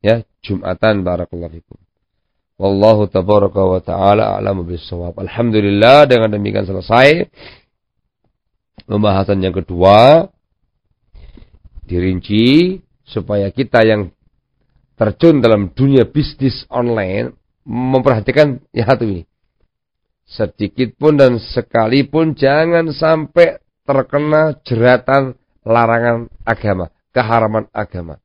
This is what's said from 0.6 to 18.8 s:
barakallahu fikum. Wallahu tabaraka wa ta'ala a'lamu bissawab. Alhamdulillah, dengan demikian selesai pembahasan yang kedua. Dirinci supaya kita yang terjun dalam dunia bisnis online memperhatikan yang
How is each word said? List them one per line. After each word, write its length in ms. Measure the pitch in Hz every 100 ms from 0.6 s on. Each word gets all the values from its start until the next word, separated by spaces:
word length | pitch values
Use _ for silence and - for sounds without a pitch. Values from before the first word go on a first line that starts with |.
| 92 90 110 104
barakallahu 480 | 90 87 87 85 85
fikum. 280 | 80 _ - _ _ _ _ _ _ _ _
Wallahu 480 | 98 98 107 107
tabaraka 580 | 104 95 90 104 98 95 95
wa 120 | 92
ta'ala 560 | - 90 98 104 107 98
a'lamu 240 | 101 98
bissawab. 480 | 85 87 - 87 87 -
Alhamdulillah, 880 | 95 - 120 107 101 101 110 139 143
dengan 240 | 120 110
demikian 320 | 104 101 101
selesai 640 | 95 95 - 113 139 165 - _ - - _ _ _ _ _ _ _ _ _ _ _ - -
pembahasan 560 | 107 107 95 98 98
yang 80 | 92
kedua. 720 | 90 87 87 92 104 123 160 190 _ _ _ _ _ _ _ _ - - - - _ _ - -
Dirinci 920 | 90 92 92 - 104 120 147 180 190 _ _ _
supaya 460 | - 92 104 98
kita 320 | 107 135 117 110
yang 240 | 107 92 _ _ _ _ _ _ _ _ _
terjun 400 | 107 - 170 151
dalam 320 | 117 107 98
dunia 320 | - 135 135
bisnis 640 | 117 151 147 - 131 - -
online 640 | 123 120 113 95 98 123 123 _ _
memperhatikan 960 | - 117 127 131 135 117 104 135 151 127 _
yang 160 | -